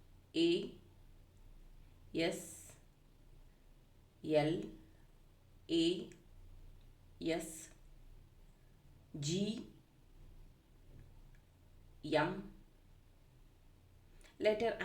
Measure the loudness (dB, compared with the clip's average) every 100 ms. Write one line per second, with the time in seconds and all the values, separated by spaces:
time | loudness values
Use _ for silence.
0 | -20 -20 -4 4 6 4 0 -10 -20 -20
1 | -20 -20 -20 -20 -20 -20 -20 -20 -20 -20
2 | -6 0 0 0 -8 -14 -18 -20 -20 -20
3 | -20 -20 -20 -20 -20 -20 -20 -20 -20 -20
4 | -20 -10 2 4 6 2 -4 -12 -20 -20
5 | -20 -20 -20 -20 -20 -18 0 4 4 2
6 | -4 -14 -20 -20 -18 -18 -18 -20 -20 -20
7 | -20 -6 -2 -2 -4 -10 -16 -20 -20 -20
8 | -20 -20 -20 -20 -20 -20 -20 -20 -20 -20
9 | -14 -6 0 2 0 -2 -8 -16 -20 -20
10 | -20 -20 -20 -18 -20 -20 -20 -20 -20 -20
11 | -20 -20 -20 -20 -20 -20 -20 -20 -20 -12
12 | 4 4 6 0 -8 -16 -20 -20 -20 -20
13 | -20 -20 -20 -20 -20 -20 -20 -20 -20 -20
14 | -20 -20 -16 0 4 4 2 0